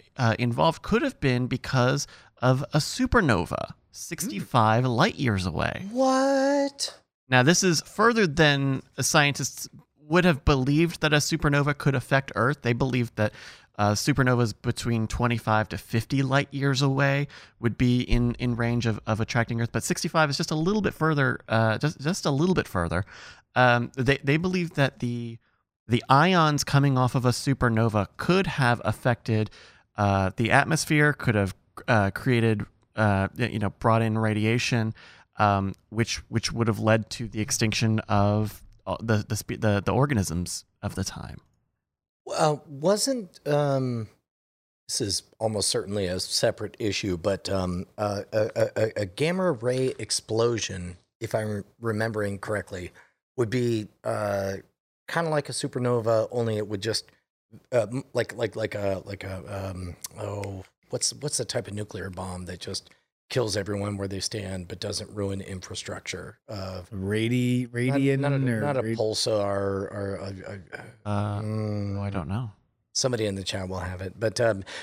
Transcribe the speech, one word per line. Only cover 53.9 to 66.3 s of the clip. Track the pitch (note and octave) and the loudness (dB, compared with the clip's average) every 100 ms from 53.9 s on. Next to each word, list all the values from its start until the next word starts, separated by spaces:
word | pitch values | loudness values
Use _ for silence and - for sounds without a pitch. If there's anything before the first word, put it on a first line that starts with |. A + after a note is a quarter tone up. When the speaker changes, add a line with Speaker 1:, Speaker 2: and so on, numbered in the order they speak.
| _ | _
Speaker 2:
uh, | A#2 A2 G#2 G2 G2 G2 - _ _ _ - | -6 -4 -2 -2 -4 -6 -12 _ _ _ -6
kinda | E3 E3 | -4 0
like | D3+ C#3 | -2 -2
a | |
supernova, | - C#3+ C3 B2 A#2+ A2 A2 A2 | -6 -4 -2 0 2 2 2 2
only | B2 A2+ G#2+ | -2 -2 -2
it | G#2 | -4
would | G2+ | -4
just, | A2 G#2+ - _ _ _ _ A2 - | -4 -4 -6 _ _ _ _ -20 -2
uh, | B2 G2+ | 0 0
m-, | B2+ - | -4 -4
like, | B2+ A2 G#2 | -4 -4 -4
like, | A2+ A2 | -4 -4
like | G#2+ G#2 | -4 -2
a, | G2 F#2+ G2 | -2 -4 -6
like | G2+ | -10
a, | F#2+ F#2+ F#2 G2 F#2+ | -10 -10 -10 -8 -8
um, | F2+ F2+ - - - | -8 -12 -12 -14 -10
oh, | G#2 G2+ G2+ F#2+ - _ - | -8 -6 -8 -10 -14 _ -10
what's, | B2 - A#2 | -4 -4 -4
what's | D3 - | -6 -6
the | A#2 | -4
type | B2 G#2 | -6 -6
of | |
nuclear | G#2 G#2 G2 F#2+ | -8 -8 -10 -10
bomb | F2+ F#2 F#2 F2+ | -8 -8 -8 -10
that | F2+ | -12
just | - F#2 - _ _ _ - | -10 -10 -12 _ _ _ -6
kills | B2+ A2+ G2+ | -4 -2 -2
everyone | F#2+ G2+ G2+ G2+ | -4 -4 -4 -4
where | G2 | -6
they | G2 | -6
stand | - G#2+ F#2+ F#2+ F2 | -6 -6 -8 -8 -10
but | F#2 | -10
doesn't | G2+ G2+ G2+ | -8 -8 -8
ruin | G#2 G2 G2 | -6 -4 -6
infrastructure? | - F#2 - G#2 - - - E2+ - | -8 -12 -10 -12 -10 -10 -10 -10 -10